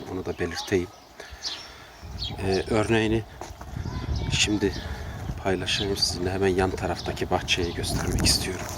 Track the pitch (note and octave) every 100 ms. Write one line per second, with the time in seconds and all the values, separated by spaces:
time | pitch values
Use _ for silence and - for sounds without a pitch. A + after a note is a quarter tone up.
0 | - F#2 F2+ F2 E2+ E2 - F#2+ F2 -
1 | - - - - - - - - - -
2 | - - - - G2 F#2+ - A2+ G#2+ A2+
3 | A2 A2+ G#2+ - - - - - - -
4 | - - - - - G#2 G2 - - -
5 | - - - - G2 F2+ F#2+ - G2+ G2
6 | - F2 F2+ F#2+ G2 F#2 F#2 - F2+ F2
7 | - D2+ F2 F2+ - - E2+ - - -
8 | - - - - F#2 F#2 -